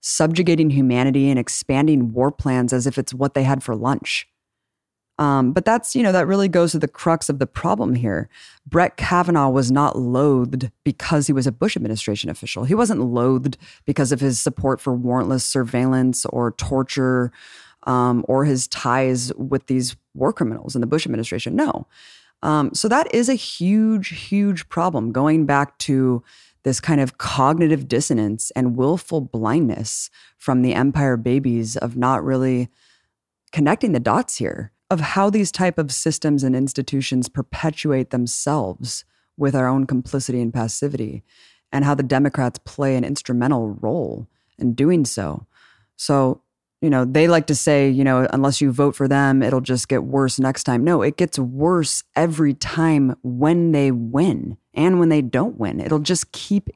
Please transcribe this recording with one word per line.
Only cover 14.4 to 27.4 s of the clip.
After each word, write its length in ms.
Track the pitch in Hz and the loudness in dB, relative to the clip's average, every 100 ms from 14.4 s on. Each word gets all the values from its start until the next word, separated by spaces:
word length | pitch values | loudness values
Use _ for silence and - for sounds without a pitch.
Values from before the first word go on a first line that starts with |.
| 143 - 135 131 | -4 -2 -2 -2
for 160 | 135 | -2
warrantless 460 | 123 123 127 101 131 | -2 0 0 0 -2
surveillance 840 | - 135 120 120 127 131 127 - - | -2 -2 -2 0 0 2 0 0 -4
or 260 | 123 117 | -2 -2
torture, 800 | - - 135 131 139 127 127 120 - - - - _ | -4 -4 -2 -2 -2 0 0 -2 -6 -20 -20 -20 _
um, 420 | - 123 123 120 - | -2 0 2 0 0
or 160 | 131 | 2
his 240 | 147 131 - | 2 0 -4
ties 640 | - 127 127 131 127 123 | -4 0 0 2 0 -4
with 340 | - 135 135 - | -8 -4 -4 -2
these 280 | 131 123 - _ | -2 -2 -8 _
war 200 | 135 131 | -4 -2
criminals 420 | - 113 113 - | -2 -4 -4 -6
in 80 | 123 | -4
the 40 | 120 | -2
Bush 200 | 156 - | -2 -2
administration. 500 | 113 117 113 - 254 | -4 -4 -6 -4 -2
No. 300 | 302 - - - - - _ _ | -2 -4 -10 -20 -20 -20 _ _
Um, 320 | 151 151 139 | 0 0 0
so 120 | - 220 | -2 0
that 240 | 269 - | 2 2
is 160 | 233 240 | 0 2
a 40 | |
huge, 760 | 240 - - 180 214 220 220 196 165 - | 0 -4 -4 0 2 2 0 -4 -10 -4
huge 400 | 202 202 175 - | 0 0 -2 -4
problem, 440 | 165 180 127 113 | -2 0 0 -2
going 340 | 127 151 160 143 | 0 2 2 2
back 320 | 143 143 - | 2 0 -4
to 440 | - 135 127 120 - - _ _ | -2 2 2 0 -6 -20 _ _
this 180 | 139 127 | -4 -2
kind 200 | - 147 | 0 0
of 160 | 131 - | 0 -4
cognitive 720 | - - | -6 2